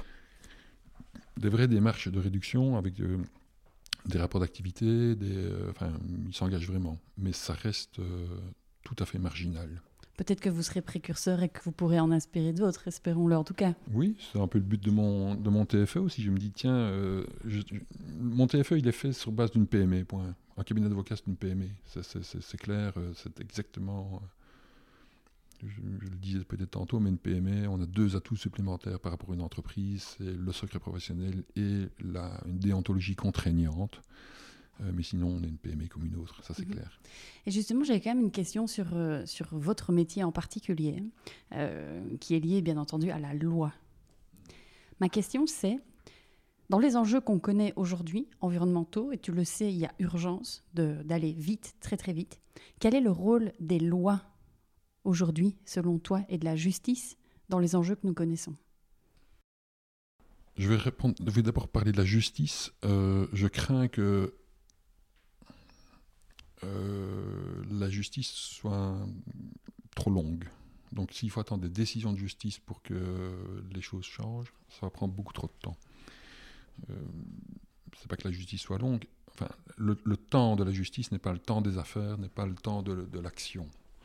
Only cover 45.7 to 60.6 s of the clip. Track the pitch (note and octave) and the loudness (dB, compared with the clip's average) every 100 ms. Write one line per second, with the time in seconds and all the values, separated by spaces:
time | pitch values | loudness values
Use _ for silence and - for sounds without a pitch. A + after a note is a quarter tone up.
45.7 | C4 - _ - - _ _ _ _ - | -2 -6 _ -20 -20 _ _ _ _ 2
46.7 | F#3+ C#4 A#3+ G#3+ B3+ B3 F#3+ G3+ G#3 G#3 | 6 6 6 4 4 4 2 4 4 2
47.7 | - F3+ F3+ E3 G3+ D4 - F3+ F3 F3+ | 0 -2 -2 -2 -4 -4 -2 0 2 4
48.7 | F3 E3 G#3+ C4+ A3+ - F3 E3+ - G#3 | 2 0 -2 -2 -4 -2 0 0 0 0
49.7 | F3+ D#3+ - F3 E3+ F3+ F#3 - - _ | 0 -2 -2 -2 0 -2 -4 -6 -12 _
50.7 | E3+ D#3 D3+ D3+ E3 D#3 D#3+ D3+ G#3+ - | 0 0 0 -2 0 0 -2 -2 -4 -6
51.7 | - - G#3 - E3 G3 - _ - - | -14 -6 -4 -2 -4 -6 -12 _ -20 -20
52.7 | - A3 C4+ A#3 E3+ G3 A#3 G#3+ - D#3+ | 2 4 6 6 4 4 4 4 -4 0
53.7 | F3 E3 F3+ F#3 G3+ - _ - _ _ | 4 4 4 4 2 -2 _ -20 _ _
54.7 | _ _ _ G3 F3 E3+ D#3+ G3 G3 - | _ _ _ 0 4 4 4 2 2 -6
55.7 | F#3 F3 E3+ - F#3+ G3 F3 D#3+ D#3+ F3 | -2 2 0 2 -2 0 -2 0 2 0
56.7 | F3 - B3 - - _ _ - F#3 F3 | 0 0 -2 -4 -16 _ _ -2 2 4
57.7 | F3+ F3 G3+ F#3+ E3+ E3 E3 - D3+ _ | 4 2 0 -2 0 0 -2 -6 -12 _
58.7 | _ _ _ _ _ _ _ _ _ _ | _ _ _ _ _ _ _ _ _ _
59.7 | _ _ _ _ _ - - - - | _ _ _ _ _ -20 -20 -14 -2